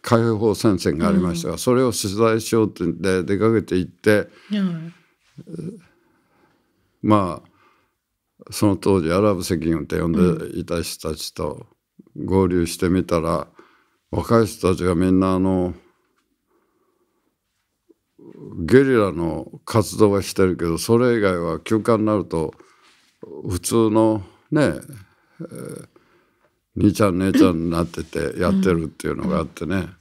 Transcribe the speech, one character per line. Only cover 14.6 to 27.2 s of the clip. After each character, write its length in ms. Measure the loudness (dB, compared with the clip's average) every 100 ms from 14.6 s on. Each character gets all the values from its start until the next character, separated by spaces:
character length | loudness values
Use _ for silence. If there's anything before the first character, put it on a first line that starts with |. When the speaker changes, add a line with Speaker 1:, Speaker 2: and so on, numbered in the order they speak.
| -2
Speaker 1:
た 80 | 0
ち 60 |
が 140 | 0 2
み 160 | 2
ん 80 | 2
な 140 | 2
あ 40 | 0
の、 360 | 0 0 -2 -6 _ _ _ _ _ _ _ _ _ _ _ _ _ _ _ _ _ _ _ _ _ _ _ _ -20 -18 -14 -6 2
ゲ 160 | 2
リ 140 | 2 0
ラ 160 | 0
の 480 | -2 -6 -6 -12 -18
活 320 | -2 -2 -2 0
動 140 | 2
は 120 | 2
し 120 | -4
て 100 | 0
る 120 | 0 0
け 80 |
ど、 120 | -4 -4
そ 220 | 0 0
れ 200 | 2 0
以 20 |
外 180 | 0 -2
は 220 | -4 -6
休 180 | -2 -2
暇 200 | 0 0
に 60 |
な 120 | 2 -2
る 80 |
と、 280 | -2 -4 -4 -8 -20 _ _ _ _ _ -18 -12 -8
普 120 | -6
通 300 | -2 2 2
の 340 | 4 2 0 -6 _ _
ね、 140 | 0 0 -2 -12 -20 -20 _ _ _
え 20 |
ー、 460 | -16 -14 -14 -14 -18 _ _ _ _ _ _ _ _ 0
兄 160 | 2
ち 100 | 4
ゃ 80 | 0
ん 80 |
姉 140 | 2